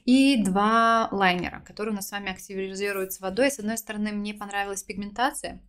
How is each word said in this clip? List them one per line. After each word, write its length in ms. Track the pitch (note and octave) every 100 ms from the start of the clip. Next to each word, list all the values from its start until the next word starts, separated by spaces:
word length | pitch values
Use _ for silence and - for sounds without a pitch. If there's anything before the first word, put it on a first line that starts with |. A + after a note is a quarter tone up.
| -
И 360 | C4 C4+ C4
два 640 | G3 F#3+ G#3 A3+ E4+ E4+ A3+
лайнера, 520 | G3 F#3 F3+ - - -
которые 280 | - G#3+
у 20 | G3+
нас 120 | G3
с 40 |
вами 200 | G3+ G3
активизируются 920 | F#3 - F#3+ F#3+ F#3+ G3+ G3 F#3+ -
водой. 280 | F#3+ G3+ C4+
С 80 | C4+
одной 180 | G#3 A3+
стороны, 340 | - G#3 G#3+
мне 220 | G#3 G#3
понравилась 500 | G#3 G3+ G3+ G3+ G3
пигментация. 800 | - F#3+ G3+ G3+ C4+ - - -